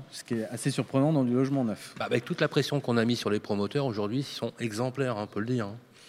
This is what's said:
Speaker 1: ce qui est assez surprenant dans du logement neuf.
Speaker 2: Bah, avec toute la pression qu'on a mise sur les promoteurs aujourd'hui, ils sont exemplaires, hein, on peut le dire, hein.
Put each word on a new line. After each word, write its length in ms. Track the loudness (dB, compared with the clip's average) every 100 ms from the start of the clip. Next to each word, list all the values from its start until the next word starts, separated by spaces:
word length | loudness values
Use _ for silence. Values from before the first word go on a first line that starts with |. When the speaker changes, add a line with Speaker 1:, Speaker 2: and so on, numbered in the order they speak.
| -8
Speaker 1:
ce 140 | -12
qui 100 | -4
est 100 | -4 -4
assez 220 | -2 -2
surprenant 400 | -2 0 2 4
dans 140 | 4
du 80 | 4
logement 320 | 4 2 2
neuf. 300 | 0 -2 -8 -8
Speaker 2:
Bah, 60 |
avec 220 | 0 0 0
toute 160 | 0
la 60 | 2
pression 320 | 2 2 0
qu'on 180 | 2 4
a 80 | 4
mise 120 | 2
sur 120 | 2
les 100 | 0
promoteurs 460 | 0 0 0 0 -2
aujourd'hui, 320 | -2 -2 -2
ils 60 |
sont 280 | -4 -6 -6 -4
exemplaires, 560 | -4 -2 -2 0 -2 -2
hein, 60 |
on 100 | -4
peut 80 | -4
le 60 | 0
dire, 220 | 0 -2
hein. 80 | -8 -16 -20